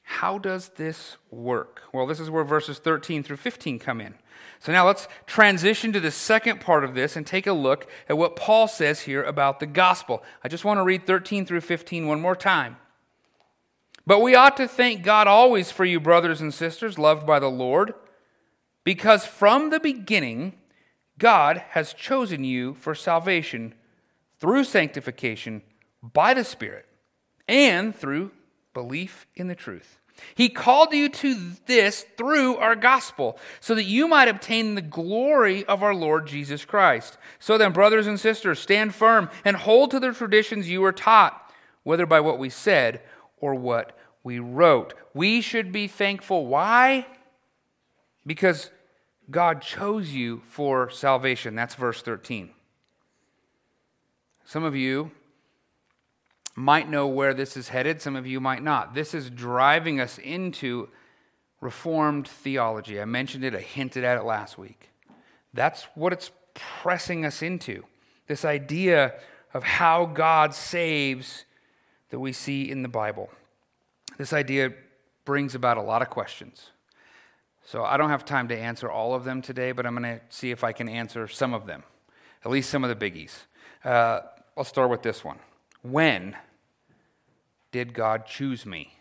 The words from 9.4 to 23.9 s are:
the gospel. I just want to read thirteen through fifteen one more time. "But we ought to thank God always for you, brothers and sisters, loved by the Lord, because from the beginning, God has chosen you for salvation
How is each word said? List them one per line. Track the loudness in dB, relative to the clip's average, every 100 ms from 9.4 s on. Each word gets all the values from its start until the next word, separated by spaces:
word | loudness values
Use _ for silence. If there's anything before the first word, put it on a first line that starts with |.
| 0 0
the | -4
gospel. | 2 4 2 -2 -6 -6 -14
I | -12
just | -4 -2
want | 0
to |
read | 2 0 0
thirteen | 0 0 -6 -4
through | -6
fifteen | -4 -8 -6 -6 -4
one | -2
more | -2 -2
time. | 0 0 -2 -12 _ _ _ _ _ _ _ _ _ _ _ -16 2
"But | 4
we | 8 10
ought | 10 6
to | -4
thank | 0 0 0
God | 2 4 8
always | 8 8 6 -2
for | -2 0
you, | 2
brothers | 4 4 4 -2
and | -6
sisters, | -4 -6 -6 -8 2
loved | 4 4 2
by | 2
the | 2
Lord, | -2 0 2 0 -4 _ _ _ _ _ _ _ _
because | -4 0 6 6 4
from | 4 6 6 2
the | -2
beginning, | -2 -4 -2 0 0 -6 -8 -12 _ _ _ _ _ 4
God | 6 8 6 2 -2
has | -4 -4
chosen | -10 -4 -2 -2 -4
you | -4 -4 -6
for | -8 -10
salvation | -6 0 0 0 -2 -2 -10 -12 -16 _